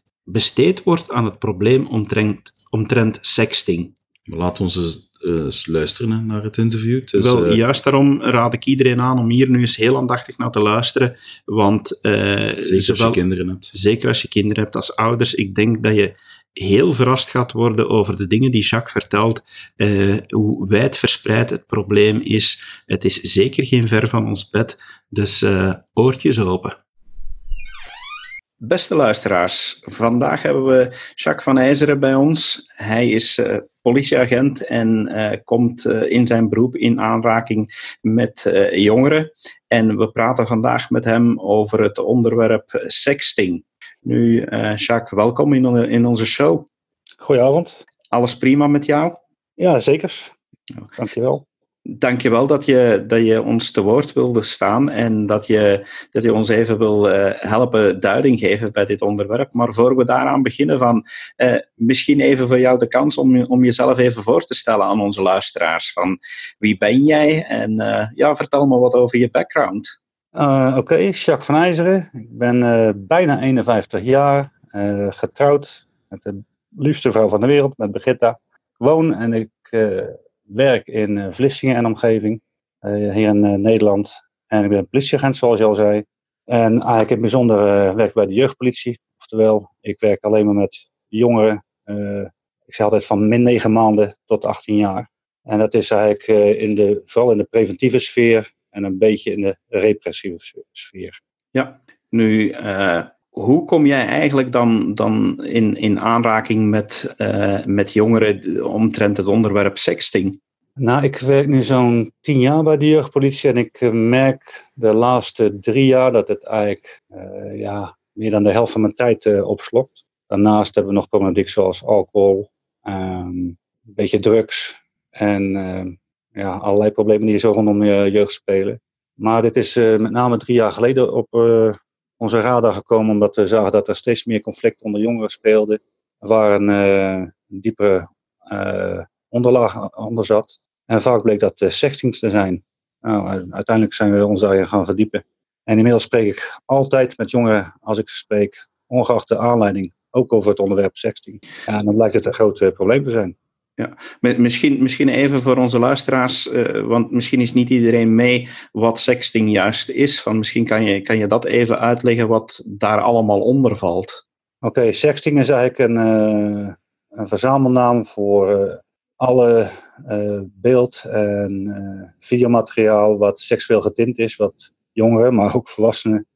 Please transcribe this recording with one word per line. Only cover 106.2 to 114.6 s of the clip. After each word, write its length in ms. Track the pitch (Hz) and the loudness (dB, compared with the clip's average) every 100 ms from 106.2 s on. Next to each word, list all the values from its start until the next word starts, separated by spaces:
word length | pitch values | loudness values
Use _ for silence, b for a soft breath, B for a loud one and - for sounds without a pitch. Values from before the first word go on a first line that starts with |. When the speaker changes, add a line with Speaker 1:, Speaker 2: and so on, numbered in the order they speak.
| 117 110 107 110 107 | 0 0 0 0 0
Speaker 1:
met, 440 | 104 104 - - - | 0 -4 -8 -10 -6
eh, 480 | 107 101 101 95 | -4 -2 -2 -2
met 280 | - 101 98 | -2 -2 0
jongeren 720 | 107 107 113 107 98 - 87 | 2 2 4 2 0 -4 -4
omtrent 520 | - 107 110 - 104 101 | -4 0 0 0 -2 0
het 100 | 98 | 0
onderwerp 520 | 107 107 101 101 - | 2 2 0 -2 -2
sexting? 640 | - 87 - 98 95 98 _ _ _ | -2 -2 -2 -2 -2 -6 _ _ _
Speaker 3:
Nou, 300 | 135 120 135 | -4 0 2
ik 120 | 139 139 | 0 -2
werk 300 | 131 139 143 | 0 2 2
nu 160 | 135 | 2
zo'n 500 | 123 127 120 120 110 - | 2 2 2 2 -2 -6
tien 200 | - 135 | -2 2
jaar 220 | 127 156 | 2 2
bij 140 | 156 147 | 2 2
de 120 | 151 | 4
jeugdpolitie 640 | 156 143 143 139 139 139 | 2 2 0 0 0 0
en 60 | 120 | 0
ik, 200 | 113 - | -2 -2
eh, 100 | 123 | 0
merk 800 | 117 113 127 135 131 - - | 2 2 4 2 0 -8 -20